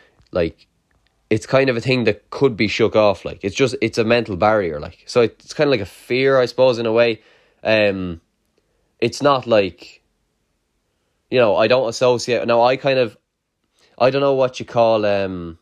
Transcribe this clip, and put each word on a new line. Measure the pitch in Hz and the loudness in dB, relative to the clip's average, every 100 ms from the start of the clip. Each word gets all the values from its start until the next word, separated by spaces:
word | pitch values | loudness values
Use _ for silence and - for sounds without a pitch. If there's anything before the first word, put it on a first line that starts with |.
| _ _ _ | _ _ _
like, | 90 85 - _ _ _ _ _ _ - | -4 -4 -6 _ _ _ _ _ _ -4
it's | 107 - | -4 0
kind | 135 135 | 0 2
of | 117 | -2
a | |
thing | 127 131 | -2 0
that | 110 101 _ | 0 -4 _
could | - 139 101 | -2 0 0
be | 107 | -2
shook | - 107 113 | 0 0 2
off. | 104 95 | 2 0
Like, | - - | -6 -8
it's | 98 - | -6 -2
just, | 131 120 | -2 0
it's | 113 120 | -4 -2
a | |
mental | 110 120 110 90 | 0 0 0 0
barrier. | 107 110 87 73 | 0 2 -2 -6
Like, | 73 - - | -12 -16 -4
so | 123 | 0
it's | 113 - - | 0 -2 -10
kind | - 147 | -2 0
of | |
like | 123 | 0
a | 98 | -4
fear, | - - 123 135 135 | -12 -6 -2 2 2
I | 123 | 0
suppose, | - 131 117 | 2 2 2
in | 113 | 0
a | |
way. | 113 117 113 _ _ _ _ | 2 2 0 _ _ _ _
Um, | - 110 104 98 90 82 _ _ _ _ _ _ _ _ | 0 2 2 0 -6 -10 _ _ _ _ _ _ _ _
it's | 120 - | -6 0
not | 143 135 117 | 0 0 2
like, | 110 95 - - - _ _ _ _ _ _ _ _ _ _ _ _ - | 0 0 -6 -20 -20 _ _ _ _ _ _ _ _ _ _ _ _ -4
you | 127 | 0
know, | 113 90 | 2 2
I | 110 | 2
don't | 127 117 | 2 0
associate. | - 123 120 - 117 117 | 0 0 0 -2 -2 0
Now, | 117 | 2
I | 123 135 | 2 2
kind | 143 131 | 0 0
of, | 117 - _ _ _ _ _ _ _ - | -2 -6 _ _ _ _ _ _ _ 0
I | 127 | 0
don't | 139 | 2
know | 139 | 0
what | 135 127 - | 0 -2 -4
you | 117 | -6
call, | 120 113 110 104 | 0 2 2 0
um, | 101 95 92 85 82 | -2 -4 -8 -12 -16